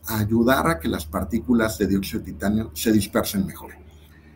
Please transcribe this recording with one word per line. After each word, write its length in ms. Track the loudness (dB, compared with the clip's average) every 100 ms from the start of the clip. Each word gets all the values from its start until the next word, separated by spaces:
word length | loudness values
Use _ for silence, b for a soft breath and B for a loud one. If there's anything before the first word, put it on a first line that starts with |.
| -4
ayudar 640 | -2 2 4 4 4 2
a 100 | 0
que 100 | -2
las 180 | -4 -4
partículas 720 | -4 -2 -4 2 2 2 0
de 120 | 0
dióxido 320 | 0 0 -6
de 120 | -8
titanio 380 | -4 -2 0 -2
se 200 | -2 2
dispersen 540 | 4 4 -2 0 -2 -4
mejor. 260 | -6 -16 -18 -20 b b b b